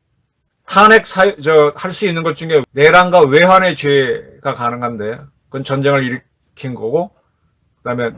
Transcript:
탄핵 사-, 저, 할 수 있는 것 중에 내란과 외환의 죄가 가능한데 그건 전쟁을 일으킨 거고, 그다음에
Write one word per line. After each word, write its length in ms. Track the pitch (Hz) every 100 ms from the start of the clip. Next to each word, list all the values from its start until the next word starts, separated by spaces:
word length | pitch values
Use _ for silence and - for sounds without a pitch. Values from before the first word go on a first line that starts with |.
| _ _ _ _ _ _ -
탄핵 400 | 190 214 220 -
사-, 280 | 185 196 196
저, 300 | 143 160 147 -
할 140 | 185
수 160 | 175 202
있는 160 | 165
것 120 | 165 -
중에 260 | 165 156 123
내란과 500 | 135 151 175 180 180
외환의 520 | 143 147 180 185 185 151
죄가 800 | 143 139 127 113 - _ 139
가능한데 640 | 120 120 120 120 117 104 127 143 _ _
그건 180 | 135
전쟁을 400 | 131 135 139 139
일으킨 680 | 127 127 - _ _ _ 131
거고, 400 | 117 110 156 190 _ _ _ _ _ _ _
그다음에 320 | 123 123 117